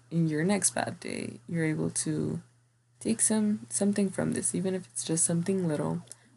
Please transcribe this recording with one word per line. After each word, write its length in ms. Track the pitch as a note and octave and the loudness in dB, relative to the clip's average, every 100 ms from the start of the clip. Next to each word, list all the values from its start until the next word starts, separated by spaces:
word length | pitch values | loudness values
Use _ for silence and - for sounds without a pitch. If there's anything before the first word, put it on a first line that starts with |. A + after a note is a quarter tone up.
| _ | _
in 180 | E3 D#3+ | 0 2
your 140 | D3+ | 2
next 280 | E3+ G3+ - | 2 2 2
bad 280 | - - - | 0 -2 -4
day, 400 | - - - - - | -8 -6 -8 -10 -6
you're 160 | E3+ | -2
able 260 | D#3+ D#3 E3 | 0 0 -2
to 520 | E3+ D#3+ D3+ D#3 E3 - _ _ _ _ - | -2 -2 -2 -2 -4 -8 _ _ _ _ -6
take 200 | - A3+ | -2 0
some, 460 | - A3 G#3+ G#3+ - | 2 2 2 0 -4
something 400 | - G3+ G3+ G3 | 0 2 2 0
from 220 | F#3 E3 | 0 -2
this, 220 | - - | 0 -2
even 200 | F3 F#3+ | 0 0
if 120 | F#3 F#3 | -2 -4
it's 180 | - | -8
just 200 | - D#3+ | -2 2
something 440 | - E3+ F3 F#3+ F3 | 2 2 2 0 2
little, 340 | D3 D#3 E3+ - - _ | 0 0 -4 -6 -18 _